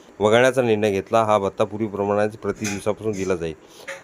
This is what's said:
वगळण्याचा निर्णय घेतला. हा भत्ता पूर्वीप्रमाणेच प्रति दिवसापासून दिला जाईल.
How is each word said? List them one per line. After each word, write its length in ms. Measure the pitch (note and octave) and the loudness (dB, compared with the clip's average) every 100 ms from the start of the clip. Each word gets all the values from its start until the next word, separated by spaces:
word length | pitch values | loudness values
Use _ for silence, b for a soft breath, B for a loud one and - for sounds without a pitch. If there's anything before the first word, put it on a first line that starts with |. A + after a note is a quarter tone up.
| B - | B -2
वगळण्याचा 420 | G#2 A#2 C3 B2+ | 2 6 4 4
निर्णय 300 | A#2+ G#2 G#2+ | 2 2 2
घेतला. 320 | G2 F#2+ A2+ | 0 0 0
हा 140 | A2 G#2+ | 2 2
भत्ता 260 | G2 - | 2 -2
पूर्वीप्रमाणेच 720 | G#2 G#2 A2 G2 G2+ G#2 G#2+ A2 | -4 -4 -6 -2 0 0 0 -4
प्रति 280 | G2+ F2 G#2 | -8 -6 -6
दिवसापासून 460 | G2 G#2+ F#2+ A2 | -4 -4 -4 -4
दिला 240 | G2 F#2+ F#2 | -4 -2 -2
जाईल. 180 | E2 D#2 B B B B | -4 -8 B B B B